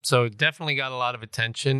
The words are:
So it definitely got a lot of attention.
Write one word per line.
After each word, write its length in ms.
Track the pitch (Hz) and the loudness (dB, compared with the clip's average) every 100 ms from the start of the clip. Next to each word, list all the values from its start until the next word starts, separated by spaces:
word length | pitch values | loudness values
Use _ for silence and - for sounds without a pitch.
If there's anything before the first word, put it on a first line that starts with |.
So 240 | - 127 120 | 2 2 2
it 120 | 104 | 0
definitely 380 | 151 156 156 139 | -2 0 -2 -2
got 160 | 131 | -2
a 60 | 127 | -2
lot 180 | 123 120 | -2 -4
of 80 | |
attention. 560 | 110 - 113 - 135 | -8 -2 -2 0 0